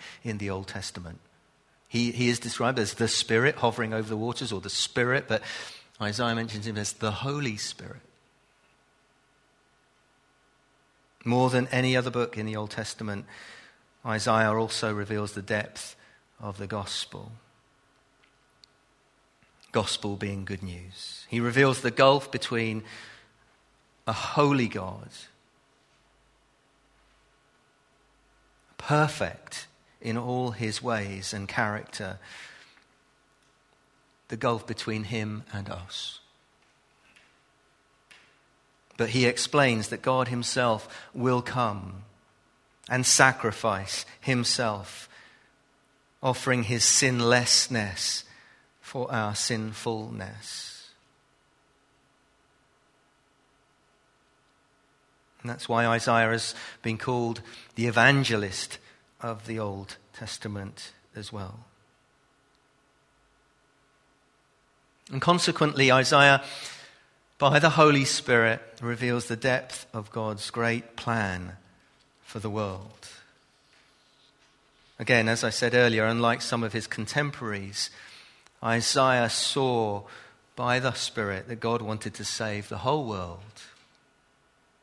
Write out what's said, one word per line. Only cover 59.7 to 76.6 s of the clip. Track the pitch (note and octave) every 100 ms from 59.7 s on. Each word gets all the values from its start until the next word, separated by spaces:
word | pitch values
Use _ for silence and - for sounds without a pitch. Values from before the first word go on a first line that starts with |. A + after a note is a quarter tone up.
| G2 G2 - _
Testament | - A2+ - A2 G2+ F#2+ - - - _
as | G#2+ G2+
well. | G#2 F#2+ A2 - _ _ _ _ _ _ _ _ _ _ _ _ _ _ _ _ _ _ _ _ _ _ _ _ _ _ _ _ _ _ _ _ _ -
And | C3+
consequently, | E3+ F3 - - D3+ C#3 C3+
Isaiah, | C3 C3 D3 C#3 C3+ - - - - - - _ _ _ -
by | C#3 D3
the | D#3+
Holy | D#3+ D3+ C#3+ C3
Spirit, | - - A#2+ A2+ A2+ - -
reveals | A#2+ A2+ B2 A#2+ A#2+
the | A2
depth | C3 B2+ - - -
of | A2+ G#2
God's | A#2 G#2+ G2+ -
great | A#2 A#2 A#2 - -
plan | B2 A2+ G2 F2+ F2+ F#2 _ _ _ _ _ _
for | - A2
the | G#2
world. | G#2+ G2+ F#2 G#2 - - - - _ _ _ _ _ _ _ _ _ _ _ _ _ _ _ _ -
Again, | A#2+ A#2+ A2
as | A#2
I | A2+
said | - A#2+
earlier, | B2 A#2+ A2 A2
unlike | A#2 A#2 B2
some | - A#2